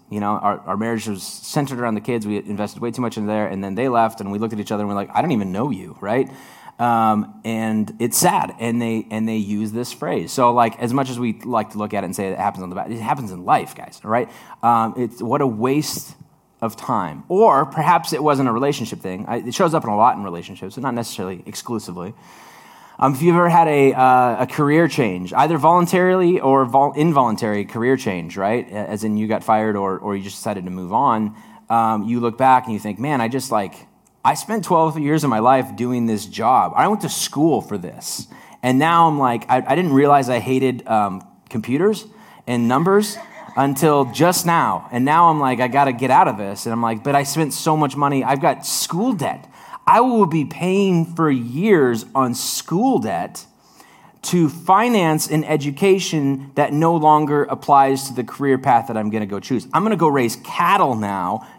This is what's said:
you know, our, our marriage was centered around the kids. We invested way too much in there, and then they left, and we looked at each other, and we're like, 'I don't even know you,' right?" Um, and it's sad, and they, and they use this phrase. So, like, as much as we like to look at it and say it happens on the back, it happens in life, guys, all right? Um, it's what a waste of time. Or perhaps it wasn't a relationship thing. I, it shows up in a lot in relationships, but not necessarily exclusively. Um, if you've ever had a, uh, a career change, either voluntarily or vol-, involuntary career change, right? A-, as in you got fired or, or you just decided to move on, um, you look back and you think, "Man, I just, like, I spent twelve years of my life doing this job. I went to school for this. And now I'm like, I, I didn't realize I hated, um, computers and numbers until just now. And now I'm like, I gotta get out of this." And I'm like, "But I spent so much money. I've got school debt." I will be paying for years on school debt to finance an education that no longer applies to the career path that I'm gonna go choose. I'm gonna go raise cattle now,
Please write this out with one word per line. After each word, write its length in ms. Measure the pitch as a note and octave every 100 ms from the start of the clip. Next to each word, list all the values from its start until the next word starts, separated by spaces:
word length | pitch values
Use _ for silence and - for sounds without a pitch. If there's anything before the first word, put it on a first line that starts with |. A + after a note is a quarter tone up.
| _
you 100 | G#2
know, 120 | G#2
our, 280 | G#2+ G#2 G2
our 140 | - G2
marriage 320 | A2+ A2+ A2
was 160 | F#2+
centered 560 | - - - D#3 C#3 B2
around 140 | A#2+
the 80 | G#2+
kids. 260 | A#2 A#2+ G#2
We 100 | G#2
invested 440 | G2+ G2+ G#2 -
way 100 | A#2
too 100 | A#2
much 160 | A#2+ A2
in 100 | G#2
there, 200 | G#2+ G#2+
and 160 | F#2+
then 120 | G2 G2
they 120 | C3
left, 320 | A#2+ A2+ A2
and 100 | G2+
we 100 | G2+
looked 120 | A2+
at 80 | G#2+
each 140 | G2+
other, 80 | G#2
and 80 | G#2
we're 60 | G2+
like, 140 | F#2+
'I 80 | G#2+
don't 100 | D#3
even 200 | A#2+ F#2+
know 180 | F#2 C#3
you,' 280 | F#2+ F2+ -
right?" 280 | G2 A#2+ - - - - - -
Um, 640 | A#2+ A#2 A2 G#2+ G#2 - A#2
and 500 | A2+ A2 A2 G#2 -
it's 180 | A#2 -
sad, 360 | F3 F#3+ - -
and 220 | A#2 A#2+
they, 260 | A#2 A2+ -
and 200 | A2 A2
they 80 | A2
use 340 | G2+ G#2 A2
this 220 | A2 A#2+
phrase. 400 | - D#3 G#2 E2
So, 180 | - A#2+
like, 260 | A#2+ A#2 -
as 120 | A#2+
much 160 | C3+ C3
as 80 | A#2+
we 220 | B2 G#2+ A#2+
like 240 | A#2 G#2+
to 80 | G#2+
look 160 | G#2+
at 100 | G#2
it 40 | F#2
and 60 |
say 140 | F#2+ F#2+
it 100 | F2+
happens 260 | G2 F#2+
on 60 | F2+
the 60 | F2+
back, 140 | -
it 100 | A#2
happens 320 | A2 D3+ G#2+
in 140 | F2+ G2+
life, 300 | C#3+ E2+ -
guys, 260 | - -
all 80 | G#2
right? 180 | A#2 - - - -
Um, 320 | A#2 A#2 A2+ C3
it's 240 | A#2 -
what 180 | A#2+ C#3+
a 80 | C3+
waste 720 | G#2+ B2+ C#3+ D3 - - - - _ _ _
of 160 | A2+ -
time. 480 | - A2+ F2 C#2 -
Or 360 | F3+ A3 C#3 D3+
perhaps 460 | D#3+ D#3 E3+ -
it 100 | D#3
wasn't 280 | D3+ C#3 C3
a 20 |
relationship 480 | A2+ C#3 - A2+ F2+
thing. 240 | F#2+ G2+ G2+
I, 120 | A#2
it 160 | A#2+
shows 200 | A#2 F3
up 120 | D#3+ A2+
in 40 |
a 60 | G#2
lot 220 | A#2+ G2
in 60 | G2
relationships, 500 | E2+ E2+ G2 F#2+ B2
but 60 |
not 120 | C3 A#2+
necessarily 460 | A2+ - F#2+ F2+ -
exclusively. 680 | - - A2+ - F2+ F2+ - - - - - - - - -
Um, 140 | C3+
if 80 | C3
you've 160 | E3+ E3+
ever 100 | F3
had 220 | E3+ D#3+
a, 240 | D3 C#3
uh, 500 | B2+ B2+ B2+ B2 A2
a 40 | B2+
career 420 | - C#3+ D#3 E3
change, 420 | D#3+ A2+ F2+ F2+
either 260 | - D3 D#3+
voluntarily 840 | D#3 F3 E3+ F#3 F#3 F#3 F3 F3+
or 240 | C3+ C3+ B2+
vol-, 280 | C3+ C#3
involuntary 680 | D3 D#3+ C#3+ A#2+ G#2 A2 G#2
career 320 | G2 A#2 A#2+ C3
change, 400 | A2+ F2+ D#2+ F#2
right? 340 | G2 A#2+ -
A-, 200 | G#2 G2+
as 160 | G#2 A2
in 100 | G#2+
you 120 | G#2+
got 180 | G#2+ -
fired 320 | A2 A2 G2+
or, 200 | G2 F#2
or 200 | G#2 G2
you 60 |
just 120 | G2 -
decided 300 | G#2+ G2 F2+
to 60 |
move 200 | F#2 F2+
on, 440 | A2 C#3 A2 G#2+ - - - -
um, 340 | A#2 A2+ A2
you 160 | G#2 A#2+
look 180 | A#2 A2
back 280 | C3 B2+ A#2+
and 80 |
you 60 | G#2+
think, 200 | G#2+ G2
"Man, 220 | C#3 C#3
I 60 | A2+
just, 220 | C3+ -
like, 240 | A2 F#2+ - - _ _ _
I 100 | C3
spent 300 | D3 - A3
twelve 340 | E3+ E3+ D#3+ D3+
years 260 | C#3+ D#3 D3
of 40 |
my 100 | A2
life 360 | A#2+ C3 A2+ G#2
doing 300 | B2 B2 A#2
this 200 | G#2+ F#2+
job. 460 | G2+ A2+ B2 F2+ -
I 120 | E3+
went 140 | G#3+
to 80 | D3
school 520 | - - C#3 D#3+ A#2+
for 160 | - G2+
this. 500 | E2+ - - - - - - -
And 160 | B2+ C3
now 280 | D#3+ E3+ E3
I'm 120 | D3
like, 260 | B2+ A#2 -
I, 80 | B2+
I 180 | B2+ D3
didn't 180 | F3+
realize 360 | C3+ C#3+ C#3+ B2
I 100 | A#2+
hated, 480 | A2+ C3 C3 B2 -
um, 340 | A2 G2+ F#2+ - _ -
computers 580 | A#2 A2+ C#3 G3+ G#3+ - - - - -
and 200 | A#2+ A#2
numbers 500 | C3 E3+ G3+ G#3 - - - - -
until 500 | C#3 C3+ D#3+ C#3+ C3
just 400 | G#2+ E3+ F3 E3+
now. 420 | E3+ A#2+ F2+ -
And 140 | B2 C3+
now 240 | D#3+ E3+
I'm 100 | D3+
like, 200 | C3+ A#2+
I 80 | B2
gotta 260 | C3+ C#3
get 180 | A#2+ C3
out 160 | C#3+ F3+
of 100 | G#2
this." 280 | G2 G2+ A#2
And 60 |
I'm 100 | A#2
like, 220 | A#2 A2
"But 100 | C#3+
I 100 | C#3+
spent 300 | C#3 D#3+ D3+
so 220 | - E3 D#3
much 200 | C#3+ C3+
money. 260 | C#3+ C#3
I've 180 | B2 C#3
got 240 | D#3 B2+ -
school 480 | - - E3+ B3
debt." 340 | G3 - - - - - - -
I 140 | G3
will 240 | B3+ A#3 F#3
be 200 | D#3 C3+
paying 600 | - F3 F#3+ G3 F3 E3
for 240 | E3+ D#3
years 760 | C3+ A#2 C3+ G#3+ F3+ B2+ A2+ A2+ C3+
on 180 | B2+
school 640 | A#2+ - - - E3+ C4 A3+
debt 460 | G#2+ F2 F#2 - - _ _ _ _ _ _ _
to 260 | - F3 D#3
finance 800 | - - F#3+ A#3+ A3 E3 D#3 -
an 140 | D#3
education 1080 | D3+ D3+ C#3+ C#3 G3 F#3+ F3+ D#3+ C#3 C3+ C#3 -
that 180 | D3
no 220 | D3 E3 E3+
longer 480 | D3+ D3+ D3 D3
applies 640 | C#3+ C3+ - C#3 C3+ C3+ C3+
to 60 |
the 100 | B2
career 340 | A#2+ - C#3 C3
path 300 | C#3 A#2+ A2
that 100 | A2
I'm 140 | G#2
gonna 160 | G#2+ G#2
go 120 | G2
choose. 280 | - B2+ -
I'm 120 | D#3+
gonna 120 | G#3 G3
go 120 | D#3+
raise 300 | C#3 A#2+ -
cattle 580 | - - E3+ G3 D#3 A2
now, 520 | G#2 G2 F2+ A2 -